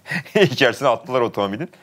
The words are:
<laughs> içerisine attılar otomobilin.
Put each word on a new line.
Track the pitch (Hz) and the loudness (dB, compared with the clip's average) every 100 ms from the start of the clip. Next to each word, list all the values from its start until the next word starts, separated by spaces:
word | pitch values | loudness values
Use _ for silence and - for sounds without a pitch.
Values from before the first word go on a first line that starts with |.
| - | -10
<laughs> | 165 - | -8 -2
içerisine | 214 170 127 127 110 135 | 2 2 4 0 2 0
attılar | 117 - 127 | 0 -2 -2
otomobilin. | 113 - 101 104 180 - | 0 -2 -4 -4 -10 -14